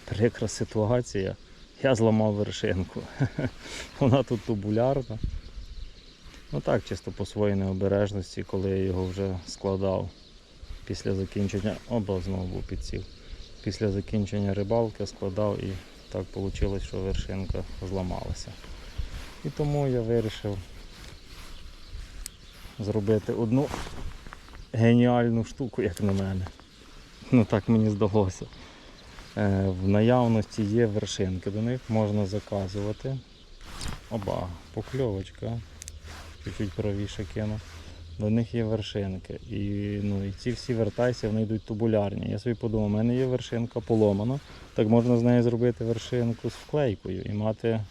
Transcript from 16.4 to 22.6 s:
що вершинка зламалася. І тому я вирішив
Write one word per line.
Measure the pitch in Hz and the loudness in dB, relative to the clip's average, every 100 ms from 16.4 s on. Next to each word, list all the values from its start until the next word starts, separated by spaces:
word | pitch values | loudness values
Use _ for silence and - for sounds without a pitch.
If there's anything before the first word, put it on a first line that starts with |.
| 98 - 104 98 | -4 0 0 0
що | - 98 | -4 -4
вершинка | 95 98 - 98 95 98 - - 95 | -2 -2 -2 -6 -4 -4 -6 -8 -4
зламалася. | 95 90 92 - - - - - - - - - - - - | -2 -2 -4 -6 -8 -8 -14 -14 -14 -10 -6 -6 -6 -10 -8
І | 151 | -8
тому | - 147 147 139 | -2 0 2 2
я | 127 | 2
вирішив | 110 117 107 - 104 98 92 - - - - - - - - - - - - - - - - - - - | 2 2 2 -4 -4 -4 -8 -14 -16 -16 -16 -16 -16 -16 -14 -14 -14 -16 -14 -12 -12 -12 -12 -14 -20 -18